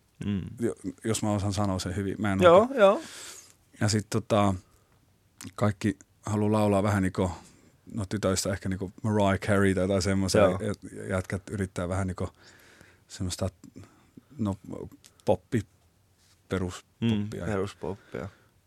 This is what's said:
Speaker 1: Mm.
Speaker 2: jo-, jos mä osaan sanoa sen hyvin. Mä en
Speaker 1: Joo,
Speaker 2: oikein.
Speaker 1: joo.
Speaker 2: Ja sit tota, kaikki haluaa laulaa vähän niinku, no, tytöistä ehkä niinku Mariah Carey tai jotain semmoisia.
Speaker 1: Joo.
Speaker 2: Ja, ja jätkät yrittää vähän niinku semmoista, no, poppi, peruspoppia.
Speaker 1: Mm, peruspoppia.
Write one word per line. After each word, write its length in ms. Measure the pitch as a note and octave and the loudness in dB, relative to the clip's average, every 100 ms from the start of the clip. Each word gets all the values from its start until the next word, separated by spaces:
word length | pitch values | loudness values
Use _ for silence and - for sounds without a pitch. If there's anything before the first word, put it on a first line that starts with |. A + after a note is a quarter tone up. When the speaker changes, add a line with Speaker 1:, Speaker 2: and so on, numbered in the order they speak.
| _ - F#2 | _ -10 -4
Speaker 1:
Mm. 160 | G2+ - A2+ | -4 -6 -6
Speaker 2:
jo-, 160 | A#2 - F#2+ - | -6 -6 -10 -8
jos 200 | A2+ G#2+ | -4 -2
mä 80 | G#2+ | 0
osaan 220 | G#2 G2+ | 0 -2
sanoa 260 | G2 G2+ F#2 | -2 -2 -2
sen 160 | - F2+ | -4 -4
hyvin. 200 | G2 - | -4 -4
Mä 140 | G#2 | -2
en 60 | G2 | 6
Speaker 1:
Joo, 200 | F3+ F3 | 8 8
Speaker 2:
oikein. 180 | A#3+ C4+ | 6 4
Speaker 1:
joo. 220 | G3 A#3 D#4+ - - - - _ _ - | 4 4 -2 -16 -18 -18 -20 _ _ -2
Speaker 2:
Ja 60 | G#2+ | 0
sit 180 | G#2+ G2 | 0 0
tota, 440 | A#2 - A2 G2+ F#2+ - _ _ _ _ _ _ - - - | -4 2 2 2 0 -8 _ _ _ _ _ _ -20 -14 -2
kaikki 420 | G#2+ G2+ A2 - - _ - | -2 0 -2 -4 -10 _ -4
haluaa 260 | G#2+ G#2 | 0 2
laulaa 320 | G#2+ G#2 G2+ | 2 4 2
vähän 200 | G2+ G2+ | 2 2
niinku, 280 | F#2+ - F#2 D#2+ - - _ _ - | 0 0 -2 -4 -16 -20 _ _ -12
no, 120 | - G2 | -8 -6
tytöistä 420 | G#2+ G2 F#2 F#2+ | -2 0 0 -2
ehkä 160 | G2 F#2+ | -4 -4
niinku 240 | F#2 F#2+ - | -6 -8 -6
Mariah 360 | A2 G#2+ G2+ G2 | -2 2 2 2
Carey 340 | - G2+ G2 F#2 | 2 2 4 4
tai 80 | |
jotain 180 | F#2 G2 | 2 2
semmoisia. 400 | F#2 F#2+ F#2+ A2 | 2 0 2 4
Speaker 1:
Joo. 180 | G2 F#2 | 4 2
Speaker 2:
Ja, 120 | G#2+ G2+ G#2+ G#2 | -4 -6 -10 -12
ja 100 | G#2+ | -4
jätkät 420 | F#2+ F#2 F#2+ - | -4 -4 -8 -8
yrittää 400 | G2+ F#2 - F2 | -6 -6 -4 -4
vähän 180 | F#2 F#2+ | -2 -4
niinku 220 | F2+ F#2 - - - - - - _ - | -4 -8 -10 -20 -20 -20 -20 -20 _ -16
semmoista, 420 | - F#2 - F#2+ - - - - _ _ - - D3 | -8 -6 -4 -6 -6 -20 -20 -20 _ _ -20 -14 -4
no, 200 | G#2+ F#2+ - - - - - _ - | -4 -4 -8 -12 -12 -18 -20 _ 0
poppi, 360 | G2 - A#2+ - _ _ _ _ _ _ _ - | 0 0 -4 -4 _ _ _ _ _ _ _ -6
peruspoppia. 960 | F#2 F2+ - - - A#2 G#2+ G#2 G2+ F#2 | -4 -4 -8 -16 -4 0 0 -2 -6 -4
Speaker 1:
Mm, 60 | |
peruspoppia. 760 | G2+ G2+ - D2+ G2+ - - F2 - _ _ | -2 -4 -6 -10 -10 -10 -10 -10 -14 _ _